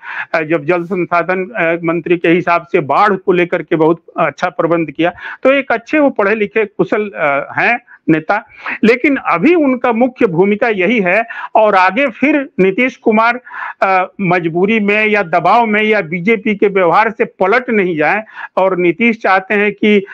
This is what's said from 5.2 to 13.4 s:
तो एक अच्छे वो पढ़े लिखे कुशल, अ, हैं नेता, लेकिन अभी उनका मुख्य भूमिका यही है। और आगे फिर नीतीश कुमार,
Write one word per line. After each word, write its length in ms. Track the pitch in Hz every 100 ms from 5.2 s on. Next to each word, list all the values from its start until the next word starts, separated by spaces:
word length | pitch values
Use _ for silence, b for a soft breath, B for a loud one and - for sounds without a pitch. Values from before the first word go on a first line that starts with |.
| B B
तो 100 | 262
एक 200 | 277 269
अच्छे 260 | 233 233 311
वो 120 | 285
पढ़े 240 | 269 196
लिखे 300 | 220 202 220
कुशल, 460 | 208 - 175 220 214
अ, 400 | 185 151 139 - 120
हैं 220 | 190 240 B B -
नेता, 360 | 160 156 208 - B B B
लेकिन 320 | 214 247 302 262
अभी 380 | - 170 247
उनका 380 | 359 277 254 254
मुख्य 340 | 226 254 - 233
भूमिका 420 | 160 202 208 240
यही 320 | 214 185 240
है। 240 | 185 202 233 B B
और 200 | 226 214
आगे 320 | 190 185 202 285
फिर 420 | - 277 302 277 -
नीतीश 360 | 190 190 254 -
कुमार, 440 | - 214 226 247